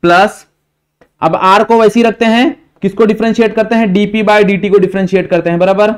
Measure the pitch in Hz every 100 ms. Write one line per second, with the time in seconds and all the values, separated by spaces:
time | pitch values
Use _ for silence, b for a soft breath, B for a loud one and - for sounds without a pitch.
0 | 175 175 202 - _ _ _ _ _ _
1 | _ _ - - 185 196 220 233 220 233
2 | 233 220 233 226 269 - _ _ 196 190
3 | 220 214 226 220 220 220 220 233 226 185
4 | 208 214 214 208 190 196 196 202 185 196
5 | 185 185 180 175 170 170 180 196 214